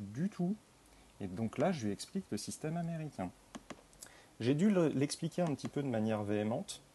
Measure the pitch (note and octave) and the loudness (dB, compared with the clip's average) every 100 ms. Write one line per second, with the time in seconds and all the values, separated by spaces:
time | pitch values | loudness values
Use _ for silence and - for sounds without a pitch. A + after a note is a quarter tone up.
0 | G2+ A#2 G3+ - F3 G#3+ - - - - | -6 -2 -2 0 0 -2 -8 -20 -20 -20
1 | - - G2 F#2+ A2 - E3+ D#3+ G#2+ G2 | -20 -8 -6 -2 -2 2 2 2 -2 -4
2 | - G3 - G#3 - - D#3 E3+ E3+ E3 | -4 -6 -4 -6 -6 -6 -6 -4 -4 -4
3 | D3+ - F3+ - - - - - - - | -6 -6 -6 -8 -18 -16 -16 -18 -20 -20
4 | - - - - A2+ D3 G#3+ F#3 D#3+ C3 | -20 -20 -18 0 2 4 6 6 4 4
5 | C#3+ - E3 - E3+ C3+ - D3 C#3+ A2+ | 0 0 -2 0 0 0 -2 -2 0 2
6 | A2 G#2+ G#2 G#2 G#2+ B2+ - - - | 2 2 2 2 2 -2 -4 -12 -16